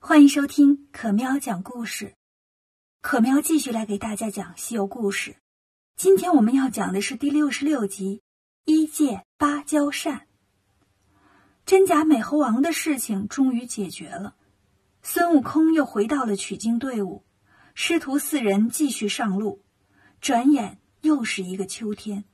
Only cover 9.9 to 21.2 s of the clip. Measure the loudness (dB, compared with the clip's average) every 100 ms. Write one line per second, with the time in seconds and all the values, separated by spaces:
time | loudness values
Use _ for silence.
9.9 | -2 -6 -8 _ _ _ _ _ _ _
10.9 | _ _ _ _ _ _ _ 2 4 6
11.9 | 4 4 2 2 0 0 2 0 0 -2
12.9 | -4 -2 -6 -6 -2 0 0 -6 -8 -8
13.9 | -10 -14 -12 -14 _ _ _ _ _ _
14.9 | _ -8 -2 2 2 2 2 4 4 0
15.9 | -2 -2 0 -2 -4 -6 -6 -2 -2 -2
16.9 | -6 -6 -8 _ _ _ _ _ -8 -2
17.9 | -2 0 -4 -2 -2 0 2 2 0 -2
18.9 | -2 -4 -4 -2 -2 -4 -8 _ _ _
19.9 | _ _ _ -2 2 4 2 0 -10 _
20.9 | _ 0 0